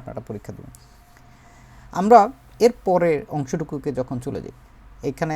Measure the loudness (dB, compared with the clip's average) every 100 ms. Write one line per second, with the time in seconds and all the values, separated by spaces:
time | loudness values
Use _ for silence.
0 | -10 -12 -12 -12 -14 -16 -18 -20 -20 -20
1 | -20 -20 -20 -20 -20 -20 -20 -20 -10 -4
2 | 6 8 8 0 -18 0 0 2 0 2
3 | 2 0 -2 -8 -6 -6 -6 -8 -6 -6
4 | -6 -8 -8 -10 -10 -16 -20 -20 -20 -12
5 | -10 -6 -4